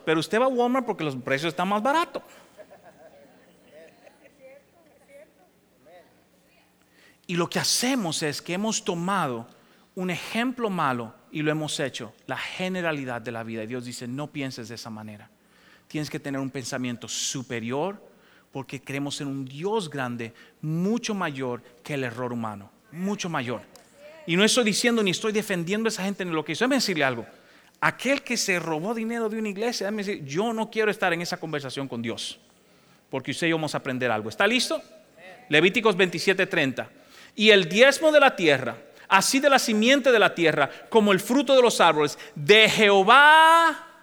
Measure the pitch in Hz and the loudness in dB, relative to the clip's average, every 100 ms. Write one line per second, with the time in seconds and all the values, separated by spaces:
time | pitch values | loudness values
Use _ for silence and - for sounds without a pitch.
0 | - 160 156 214 262 247 240 262 226 170 | -2 0 0 0 2 2 0 0 -2 -4
1 | 156 131 135 135 170 160 185 208 247 320 | -4 -6 -4 -2 -2 -4 -2 0 0 0
2 | 339 - - - _ - - - 175 147 | -2 -8 -14 -20 _ -20 -20 -20 -20 _
3 | 160 143 143 _ _ _ 127 147 160 _ | -20 -20 -20 _ _ _ _ -20 -20 _
4 | - _ 277 277 262 277 277 330 330 285 | -20 _ _ _ -20 -20 _ _ _ _
5 | 277 285 - _ 679 _ _ _ 127 175 | _ -20 -20 _ _ _ _ _ _ -20
6 | 156 _ _ _ _ _ _ _ _ _ | _ _ _ _ _ _ _ _ _ _
7 | _ _ - 170 170 180 143 - 247 269 | _ _ -6 -4 -2 -2 -2 -2 0 -2
8 | 180 - 151 139 - 175 220 214 - 170 | -4 -4 -4 -6 -8 -6 -4 -4 -6 -6
9 | 175 196 147 117 117 _ _ _ _ 190 | -2 -2 -2 -6 -10 _ _ _ _ -8
10 | 180 170 - 220 254 247 220 180 143 123 | -6 -6 -6 -4 -4 -4 -4 -2 -2 -2
11 | 113 - _ 151 151 156 151 - 135 - | -6 -14 _ -4 -2 -2 -4 -6 -6 -8
12 | 110 _ - 127 - - 185 185 170 147 | -14 _ -12 -10 -10 -8 -6 -4 -4 -4
13 | 127 120 120 117 113 113 110 127 120 120 | -6 -8 -8 -10 -8 -8 -8 -8 -10 -12
14 | 120 131 147 147 135 127 107 117 123 110 | -10 -8 -8 -8 -8 -10 -14 -12 -12 -12
15 | 107 104 104 _ _ _ _ _ _ - | -14 -18 -20 _ _ _ _ _ _ -8
16 | 147 151 143 135 135 139 117 131 127 117 | -8 -8 -8 -6 -6 -8 -8 -6 -6 -8
17 | 113 - - 143 120 120 113 135 180 208 | -10 -8 -6 -8 -8 -8 -6 -4 -4 -8
18 | - _ _ _ _ 139 123 139 - 139 | -18 _ _ _ _ -14 -12 -14 -10 -8
19 | 143 - 143 135 131 139 196 220 160 143 | -6 -8 -8 -8 -10 -8 -4 -4 -6 -8
20 | 123 120 113 - - - 156 160 190 233 | -6 -8 -10 -14 -20 -12 -6 -2 -2 -2
21 | 233 202 165 135 131 120 - _ - 143 | -4 -4 -4 -4 -6 -8 -12 _ -8 -6
22 | 127 117 123 120 113 101 98 _ _ 151 | -6 -6 -6 -6 -6 -10 -16 _ _ -8
23 | 190 208 185 156 123 110 - - _ _ | -6 -4 -4 -4 -4 -8 -10 -20 _ _
24 | - - - 175 214 254 214 - 240 233 | -20 -14 -2 2 4 2 0 0 0 2
25 | 196 160 220 208 208 180 165 214 226 214 | 0 -2 -2 -4 -4 -6 -4 -2 -4 -4
26 | 190 196 180 160 151 151 247 277 - 160 | -6 -6 -4 -4 -4 -2 0 0 -2 0
27 | 135 120 104 - _ _ _ - 156 - | 0 -2 -10 -18 _ _ _ -4 -4 -2
28 | 247 277 - 226 - 175 165 156 190 226 | -2 -2 -2 -4 -2 -2 -2 -4 -4 -4
29 | 226 233 220 220 214 190 233 233 196 214 | -6 -4 -4 -4 -6 -4 -4 -4 -4 -4
30 | 196 180 139 156 233 220 220 220 214 - | -6 -8 -6 -4 -2 -4 -4 -2 -2 0
31 | 185 170 175 175 160 147 135 139 135 120 | -2 -2 -4 -8 -6 -8 -8 -8 -8 -6
32 | 113 104 - - _ _ _ _ _ _ | -6 -8 -10 -14 _ _ _ _ _ _
33 | - 135 135 127 170 160 151 147 139 127 | -10 -8 -6 -2 0 0 -2 -6 -6 -2
34 | 123 110 107 - 202 247 - 311 - - | 0 -2 -4 0 2 2 -2 -6 -8 -20
35 | _ _ - - - 147 185 240 220 180 | _ _ -20 -18 0 4 4 4 2 2
36 | 185 175 202 190 185 175 135 120 110 - | 0 2 0 0 0 0 -2 -4 -10 -14
37 | - - - - 214 202 160 196 269 269 | -20 -20 -14 2 6 6 6 6 6 6
38 | 311 302 277 262 160 135 120 113 - - | 4 6 6 4 2 2 0 -10 -18 -14
39 | - 190 - 269 285 262 - 214 233 285 | 2 2 4 2 4 4 2 2 4 4
40 | 262 226 180 - 160 147 135 - - 226 | 4 4 4 4 2 2 0 -2 0 2
41 | 208 185 - 269 277 269 233 - 175 151 | 4 2 2 0 4 6 6 6 4 4
42 | 147 - - - 147 208 214 160 208 196 | 0 -4 -14 -6 6 8 8 6 6 6
43 | 190 262 294 320 320 330 330 285 - - | 8 8 10 10 8 6 4 0 -12 -20